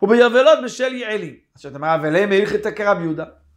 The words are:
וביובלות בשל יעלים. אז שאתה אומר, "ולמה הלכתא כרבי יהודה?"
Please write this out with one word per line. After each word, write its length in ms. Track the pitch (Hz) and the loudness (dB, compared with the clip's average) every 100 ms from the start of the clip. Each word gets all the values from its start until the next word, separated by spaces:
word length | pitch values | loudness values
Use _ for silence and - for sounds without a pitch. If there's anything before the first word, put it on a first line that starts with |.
וביובלות 560 | 196 240 240 240 285 294 | 2 4 4 6 6 4
בשל 300 | 247 - 262 | 2 -6 -6
יעלים. 400 | 254 220 214 160 117 _ _ | -6 -6 -8 -8 -16 _ _
אז 40 | |
שאתה 160 | 139 139 | -18 -8
אומר, 200 | 156 160 | -2 -2
"ולמה 320 | 156 170 202 | 0 0 2
הלכתא 360 | 196 208 208 214 | 0 0 -2 -6
כרבי 320 | - 202 185 | -4 -2 -2
יהודה?" 220 | 165 156 156 - _ | -2 -6 -10 -16 _